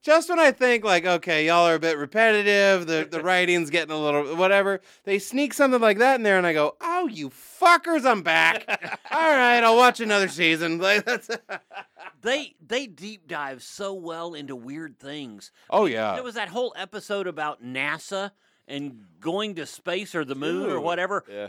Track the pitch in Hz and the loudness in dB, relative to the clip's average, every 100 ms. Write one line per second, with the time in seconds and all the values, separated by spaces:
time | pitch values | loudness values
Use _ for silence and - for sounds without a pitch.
0 | - 320 330 339 311 - 254 233 214 180 | 4 2 4 4 4 4 2 2 2 2
1 | 170 175 175 160 156 170 170 160 165 151 | 2 0 0 0 4 4 6 4 0 -2
2 | 143 208 226 214 202 202 196 190 170 160 | -4 2 4 4 4 4 4 4 0 -4
3 | 156 160 165 185 175 175 160 165 156 156 | -2 -4 0 2 2 0 0 -2 -2 -2
4 | 151 147 143 170 185 196 196 190 _ _ | 0 0 -2 0 4 4 2 -4 _ _
5 | - 202 196 254 285 - 277 254 226 202 | -4 -4 -2 -4 -4 0 2 4 2 4
6 | 247 262 214 190 175 156 147 - 339 349 | 4 4 2 2 2 0 -2 -2 -4 -2
7 | 349 214 139 - - - 349 339 339 330 | -4 -6 -12 -14 -20 2 4 4 2 0
8 | 254 214 165 160 165 208 - 208 165 - | 2 0 2 4 4 2 -4 -8 -8 -14
9 | - 294 320 285 247 240 233 226 247 240 | -6 0 2 4 4 6 6 6 6 4
10 | 226 208 190 143 165 160 165 165 190 208 | 0 0 0 0 0 2 -2 -2 0 0
11 | 226 240 - 226 _ 196 _ 190 - _ | 0 -6 -6 -12 _ -16 _ -20 -20 _
12 | 180 151 202 277 247 _ 156 240 269 151 | -20 _ -4 -4 -6 _ _ -8 -8 -14
13 | 202 214 160 160 139 131 - - 196 190 | -18 -18 _ -10 -10 -12 -16 -12 -10 -10
14 | 170 165 170 160 139 131 117 147 160 123 | -10 -10 -10 -12 -14 -14 -12 -14 -14 -16
15 | 135 147 135 104 - _ _ 175 196 110 | -14 -12 -14 -16 -20 _ _ 2 2 2
16 | 110 95 247 226 202 190 247 - 190 208 | -2 -2 -6 -8 -8 -4 -6 -6 -12 -12
17 | - 202 185 156 151 147 120 127 143 160 | -8 -6 -6 -6 -8 -8 -10 -6 -4 -6
18 | - 196 196 _ _ _ _ 143 143 117 | -8 -8 -8 _ _ _ _ -10 -10 -14
19 | 98 82 156 185 214 175 143 - - 180 | -20 _ -6 -4 -6 -8 -12 -12 -6 -6
20 | 202 170 139 135 147 175 202 147 151 175 | -6 -6 -6 -6 -4 -4 -4 -4 -4 -2
21 | 185 196 - 101 | -2 -4 -6 -12